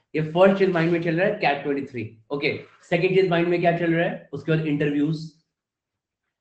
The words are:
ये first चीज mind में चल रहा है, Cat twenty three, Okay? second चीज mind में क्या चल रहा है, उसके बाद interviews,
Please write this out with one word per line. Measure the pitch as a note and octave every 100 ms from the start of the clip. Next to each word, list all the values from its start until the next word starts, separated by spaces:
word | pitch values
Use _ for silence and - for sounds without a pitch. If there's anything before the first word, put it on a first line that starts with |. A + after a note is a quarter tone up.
| _ D3+
ये |
first | D#3 E3 F#3+ G3
चीज | F#3
mind | E3+ E3
में | E3+
चल | E3+ D#3+
रहा | G3
है, | -
Cat | D3+ C#3+
twenty | D3 C#3 -
three, | B2 G#2 - -
Okay? | C#3+ D3 - - - -
second | E3+ F#3
चीज | F#3+ F#3
mind | E3+ F3
में | F3
क्या | E3+ E3+
चल | E3+
रहा | E3 F3+
है, | - -
उसके | - -
बाद | D#3 D#3
interviews, | D3 D3 C#3+ D3 D#3 - - _ _ _ _ _ _ _ _ _ _